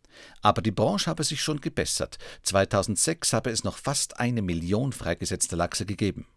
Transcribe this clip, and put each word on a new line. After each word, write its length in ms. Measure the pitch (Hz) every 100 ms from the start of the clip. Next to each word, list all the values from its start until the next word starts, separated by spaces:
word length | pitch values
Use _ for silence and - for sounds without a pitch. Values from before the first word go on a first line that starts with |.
| _ - - -
Aber 200 | 104 -
die 100 | 107
Branche 380 | 98 117 202 -
habe 140 | -
sich 180 | 151 151
schon 200 | - 151
gebessert. 560 | 160 - - - - - - -
Zweitausendsechs 880 | - 95 98 101 95 101 - 165 -
habe 200 | 113 123
es 120 | 110
noch 140 | 104 -
fast 420 | - 139 - -
eine 220 | 120 120
Million 500 | 95 85 85 104 135
freigesetzter 640 | - 85 85 87 92 - 85
Lachse 300 | 85 - 98
gegeben. 420 | 101 101 - -